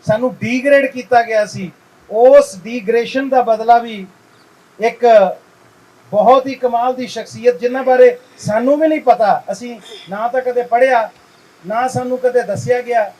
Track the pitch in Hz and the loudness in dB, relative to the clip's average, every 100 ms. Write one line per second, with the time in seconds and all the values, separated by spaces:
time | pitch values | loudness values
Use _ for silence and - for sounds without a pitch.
0 | - 214 247 196 220 254 277 277 269 254 | -2 -2 -4 -6 -6 -4 -2 -2 -4 -8
1 | - 247 226 220 208 - 185 _ _ _ | -2 -2 0 -4 -4 -8 -14 _ _ _
2 | _ 214 247 285 277 190 170 240 196 233 | _ 2 6 6 4 -6 -12 -10 -2 -2
3 | 233 262 269 262 240 220 220 240 233 214 | -2 -4 0 0 0 -2 2 2 2 -12
4 | 190 _ _ _ _ _ _ _ 220 226 | -14 _ _ _ _ _ _ _ -6 0
5 | 240 220 185 - _ _ _ _ _ _ | 4 6 4 -2 _ _ _ _ _ _
6 | _ 202 208 262 269 254 247 233 247 254 | _ 0 4 4 2 -4 -4 -2 -2 -4
7 | 240 226 208 220 240 247 240 254 262 254 | -8 -10 -12 -2 0 0 -4 -4 0 6
8 | 254 240 - _ - 214 247 294 311 311 | 6 4 -14 _ -4 -2 0 2 2 0
9 | - - 208 156 - 196 240 226 - 214 | 0 2 2 0 -2 -12 -12 -16 -18 -20
10 | 156 196 220 254 254 247 240 233 262 247 | -14 -8 -4 -4 -2 -4 -2 0 2 2
11 | 220 - _ _ _ _ 170 220 254 226 | -2 -10 _ _ _ _ -8 -4 -4 -4
12 | 247 254 247 240 180 202 233 247 240 233 | -6 -2 0 0 -2 -6 -2 -4 0 -2
13 | 202 | -2